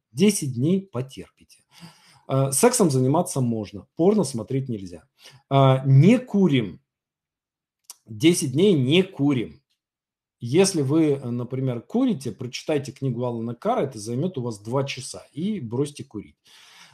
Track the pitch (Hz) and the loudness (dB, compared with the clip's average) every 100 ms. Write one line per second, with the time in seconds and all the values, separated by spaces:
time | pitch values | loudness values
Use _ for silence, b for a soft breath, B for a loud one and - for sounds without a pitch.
0 | _ 117 202 202 143 117 143 190 190 120 | _ 0 2 2 -4 -2 0 0 -4 -10
1 | 135 - 85 _ 82 _ _ B B B | -10 -12 -20 _ _ _ _ B B B
2 | B B - 135 135 135 247 240 180 131 | B B -4 -2 0 2 2 4 2 2
3 | 127 156 175 143 123 113 101 98 - - | 2 0 0 -2 -2 -4 -6 -12 -14 0
4 | 170 214 151 113 104 135 131 110 95 85 | 2 2 0 -6 -6 -6 -6 -10 -12 -18
5 | - _ b b _ 135 135 131 139 135 | -20 _ b b _ 4 6 4 6 6
6 | 165 247 - 202 185 135 104 - _ _ | 8 6 2 2 2 2 -2 -8 _ _
7 | _ _ _ _ _ _ _ _ - - | _ _ _ _ _ _ _ _ -20 -20
8 | _ 110 151 175 147 135 202 160 123 165 | _ 0 2 2 0 2 4 4 4 2
9 | 190 - 143 135 92 - _ _ _ _ | 0 -2 0 0 -4 -12 _ _ _ _
10 | _ _ _ _ 120 151 190 165 131 156 | _ _ _ _ -2 2 2 0 0 2
11 | 156 139 127 120 123 131 131 117 - 226 | 2 0 -4 -8 -6 -6 -4 -6 -4 -2
12 | 262 160 127 - 123 - - 151 135 - | 0 -2 -6 -10 -10 -10 -4 -4 -4 -6
13 | 135 117 123 117 117 117 196 247 139 113 | -6 -4 -6 -6 -8 -6 -4 -2 -4 -6
14 | 104 120 180 135 120 104 104 135 139 - | -8 -6 -4 -6 -8 -10 -6 -4 -4 -8
15 | - 92 - - 190 208 117 120 147 143 | -12 -16 -16 -10 -6 -6 -6 -6 -6 -8
16 | - 104 85 _ b b b b b | -16 -14 -16 _ b b b b b